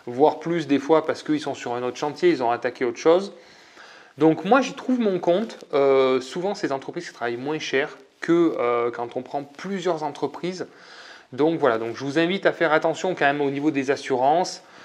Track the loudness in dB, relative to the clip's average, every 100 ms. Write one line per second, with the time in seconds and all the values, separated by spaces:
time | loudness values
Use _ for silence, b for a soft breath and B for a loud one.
0 | -8 4 4 4 -4 -4 0 0 4 2
1 | 2 -6 -2 -2 -2 -8 -6 -4 -6 -4
2 | -6 0 2 2 0 0 -2 -2 -4 0
3 | 4 4 2 -14 B B B B B B
4 | B 2 4 4 4 2 2 -6 -2 0
5 | 0 0 2 2 0 -10 -4 2 4 6
6 | 4 2 -2 -6 -6 -4 -4 -6 -8 -12
7 | -12 -8 -6 -6 -4 -6 -2 -2 -2 -6
8 | -20 -10 0 4 4 2 0 0 -2 -4
9 | -8 -8 -8 -8 -10 -12 -8 -4 -2 -2
10 | -4 -6 -6 -6 -8 -8 -10 B B B
11 | B B B 0 0 4 2 2 -2 -6
12 | -4 0 0 0 0 2 2 2 0 -2
13 | -4 0 0 2 -2 0 -2 0 0 -2
14 | 0 0 2 2 0 -6 B B